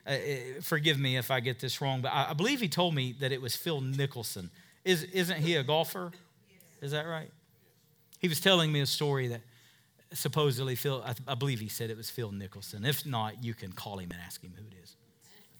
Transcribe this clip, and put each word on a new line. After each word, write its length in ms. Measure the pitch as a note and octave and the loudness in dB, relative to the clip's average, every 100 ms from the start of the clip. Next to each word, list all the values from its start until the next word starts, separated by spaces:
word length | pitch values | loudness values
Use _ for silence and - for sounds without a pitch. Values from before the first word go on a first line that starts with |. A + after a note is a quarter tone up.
| - | -4
Uh, 60 | |
uh, 40 | C3+ A#2 C3+ B2 C#3 | -2 -2 -4 -6 -8
forgive 360 | E3+ D#3+ D3+ C#3 | -2 2 4 4
me 200 | C3+ B2+ | 4 2
if 120 | A#2+ | 2
I 100 | C3 | 2
get 200 | B2 A#2+ | 2 -2
this 220 | C3 - | -4 -2
wrong, 180 | C#3 C3 | 0 0
but 120 | B2+ | 0
I, 160 | C#3 C3+ | 2 2
I 20 | |
believe 300 | D3 G#3+ C#4+ | 2 2 2
he 60 | G3+ | 0
told 260 | F3 F3 | 2 4
me 200 | D3 B2+ B2 | 4 0 -2
that 100 | C3+ | -2
it 120 | C3 | -2
was 120 | B2+ | -2
Phil 280 | - F3 D3+ | -2 -2 -2
Nicholson. 680 | C3 C3+ C#3 B2 A2 G2+ F2 - - - F#3+ | 0 0 -2 -2 -8 -8 -10 -12 -20 -6 2
Is, 160 | F3 | 2
isn't 380 | E3 F#3 F3 E3 | 2 -2 0 2
he 140 | D#3+ E3 | 2 2
a 60 | |
golfer? 500 | C3 D#3 D#3+ F#3+ F3 - - _ _ - - - | 4 2 2 -4 -8 -10 -20 _ _ -20 -20 -10
Is 120 | C#3+ | -4
that 140 | D3+ D#3+ | -4 -4
right? 240 | D#3+ - - _ _ _ _ _ _ _ - | -6 -8 -18 _ _ _ _ _ _ _ -2
He 80 | F#3 | 0
was 120 | D3+ | 4
telling 320 | F#3+ F#3 D#3 | 6 6 6
me 80 | D3 | 4
a 60 | C3+ | 2
story 420 | - D3 C3+ B2 | 2 2 2 0
that 140 | A#2+ - - - _ _ _ _ | -4 -10 -20 -20 _ _ _ _
supposedly 600 | D3+ D3+ D#3 D3 A#2+ C3+ B2 | -4 0 4 4 4 0 0
Phil, 280 | D3 C3 | 0 -2
I, 100 | A#2 B2 C3 | -4 -6 -4
I 60 | |
believe 260 | B2+ C#3 A#2+ | -2 0 -2
he 80 | G#2+ | -4
said 220 | - A2+ | -4 -6
it 80 | A2+ | -6
was 100 | A2+ | -8
Phil 240 | - A2 | -6 -4
Nicholson. 540 | G2+ F#2+ G2+ G2+ G#2 A#2+ | -4 -8 -10 -12 -2 0
If 180 | D3 | 0
not, 400 | D3+ A#2+ G#2+ G#2+ | 0 -2 -2 -4
you 80 | A#2+ | -6
can 200 | A2 F#2+ | -6 -8
call 260 | F#2 A2 G2 | -10 -8 -8
him 140 | F2 | -8
and 80 | F2 | -10
ask 180 | F2+ - | -10 -14
him 120 | F2+ F#2 | -14 -16
who 80 | G#2+ | -16
it 160 | F#2 | -18
is. 140 | E2+ - _ _ - - - - | -20 -20 _ _ -20 -20 -20 -20